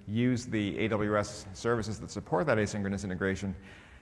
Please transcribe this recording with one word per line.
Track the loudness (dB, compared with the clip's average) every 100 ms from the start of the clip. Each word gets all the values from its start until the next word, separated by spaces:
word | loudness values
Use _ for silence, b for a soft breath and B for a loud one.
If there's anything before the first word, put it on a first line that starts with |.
| -4
use | 2 4 2 0
the | 0 0 0
A | 2
W | 2 4 2
S | 2 -4 -12
services | -4 0 0 0 -6
that | -8
support | -10 -2 0 4
that | 4
asynchronous | 2 0 -2 -2
integration, | -4 0 0 0 -4 -6 B B B B